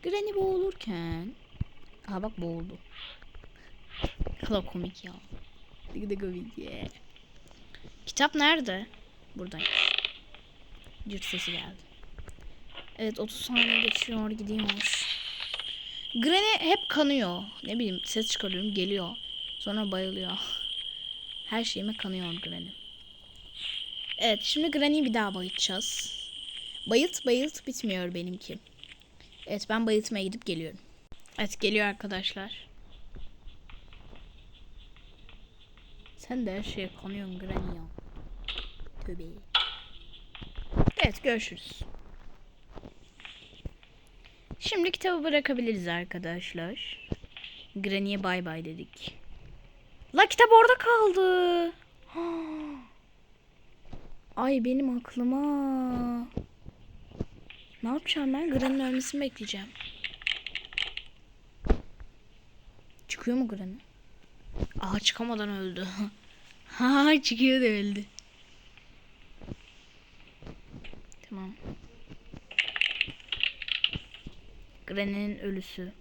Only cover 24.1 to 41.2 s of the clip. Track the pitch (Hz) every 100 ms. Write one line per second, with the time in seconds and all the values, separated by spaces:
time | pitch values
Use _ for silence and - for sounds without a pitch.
24.1 | - 233 208 - 294 320 285 294 302 262
25.1 | 226 208 196 180 - - 185 - - -
26.1 | - - - - - - - - 233 330
27.1 | - 254 247 294 - - 254 226 185 180
28.1 | 180 180 185 - - - - - - -
29.1 | - - - - 202 - 220 226 214 214
30.1 | 214 190 220 - 165 160 190 - - -
31.1 | - - - 208 - 208 214 208 202 208
32.1 | 190 190 - 202 - - - - - -
33.1 | - - - - - - - - - -
34.1 | 127 - - - - - - - - -
35.1 | - - - - - - - - - -
36.1 | - - 254 226 190 208 - 190 - 190
37.1 | 202 190 185 190 190 185 170 165 - -
38.1 | - - - - - - - - - -
39.1 | 175 160 208 - - - - - - -
40.1 | - - - - - - - - - 302
41.1 | -